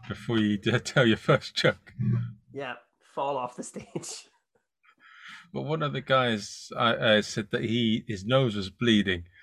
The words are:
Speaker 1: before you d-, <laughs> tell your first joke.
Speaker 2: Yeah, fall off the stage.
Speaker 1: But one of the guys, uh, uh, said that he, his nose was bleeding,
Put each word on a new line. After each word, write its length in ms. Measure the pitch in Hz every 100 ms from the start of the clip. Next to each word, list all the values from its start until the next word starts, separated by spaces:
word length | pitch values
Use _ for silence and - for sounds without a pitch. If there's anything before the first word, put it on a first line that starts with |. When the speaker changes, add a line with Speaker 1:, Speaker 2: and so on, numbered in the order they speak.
| -
Speaker 1:
before 320 | 101 - 113
you 180 | 107 104
d-, 220 | - 120
<laughs> 60 |
tell 200 | - -
your 120 | 120 107
first 400 | - 143 - -
joke. 360 | 156 - - - - 120 - - _
Speaker 2:
Yeah, 220 | 139 135 120 _ _ _
fall 240 | - 139 139
off 200 | 123 -
the 80 |
stage. 640 | - - - 127 - - - _ _ _ _ _ _ _ _ - - - -
Speaker 1:
But 100 | 135
one 200 | 131 160
of 100 | 147
the 80 | 135
guys, 720 | 131 131 123 110 98 - - -
uh, 20 |
uh, 440 | 120 117 120 107
said 280 | 104 - 104
that 140 | 120
he, 400 | 107 117 117 113 -
his 180 | 104
nose 300 | 95 131 131
was 160 | 104 95
bleeding, 540 | - 120 110 98 90 87 _